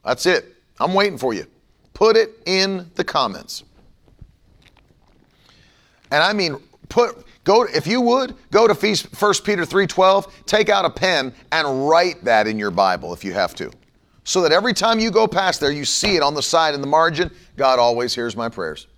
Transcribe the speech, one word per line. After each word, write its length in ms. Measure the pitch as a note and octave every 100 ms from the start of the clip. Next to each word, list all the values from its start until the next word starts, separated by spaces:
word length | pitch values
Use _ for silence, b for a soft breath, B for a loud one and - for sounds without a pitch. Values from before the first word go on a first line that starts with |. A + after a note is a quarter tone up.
That's 220 | - B2+ F3+
it. 280 | D#3 - _ _ _
I'm 160 | D3+
waiting 240 | F#3+ G3+ D#3
for 160 | -
you. 120 | G2+ - _ _ _ _ -
Put 140 | G#3+ A3+
it 240 | A3 - -
in 440 | F#3+ G3 F#3+ E3+ -
the 80 |
comments. 580 | - D3+ A#2+ D#2+ - - _ _ _ _ _ _ - _ _ _ _ _ _ _ _ _ _ b b b b b b b b
And 100 | C#3+
I 120 | F3
mean, 240 | G#3+ E3+ C#3 _ _ -
put, 360 | A#3 A#3 - - b
go, 180 | - G#3+
if 240 | A3+ D#3 D3+
you 140 | B3
would, 340 | A#3+ B3+ B3+ - b
go 160 | G3+ A3+
to 80 |
Fe-, 220 | G3+ G#3+ F#3+
First 480 | - - G#3 F#3+
Peter 200 | - G3+
three 220 | D#3+ F#3 F#3
twelve, 400 | - F#3+ G3 F#3+ B
take 240 | - G#3+ G#3+
out 160 | G3
a 60 | E3+
pen 420 | - F#3 D#3+ C3 b b
and 360 | D#3+ D3 C3 C#3
write 360 | E3 F3+ D3+
that 240 | B2 A2 G#2+
in 100 | A2
your 140 | G#2
Bible 400 | F2+ F#2+ F2+ E2+
if 100 | F2
you 100 | G2
have 200 | F#2 F2
to, 160 | - D2+ - _ _ _ _
so 160 | - F#3
that 100 | E3
every 240 | E3+ A#3
time 240 | G3+ A#3 A3
you 140 | A3+
go 160 | G3+ A3
past 320 | F3+ F#3+ -
there, 100 | C#3+
you 140 | D3
see 320 | C#3 - G#3+ F3+
it 80 |
on 100 | C#3+
the 80 | D3
side 320 | - E3 D#3+
in 60 | C#3+
the 80 | C#3
margin, 420 | D3+ E3 D#3 F3 b b -
"God 220 | C3+ B2+
always 340 | A#2+ A#2 A#2+
hears 240 | - A#2+ G#2
my 120 | A2+
prayers." 400 | G#2 E2 D2+ -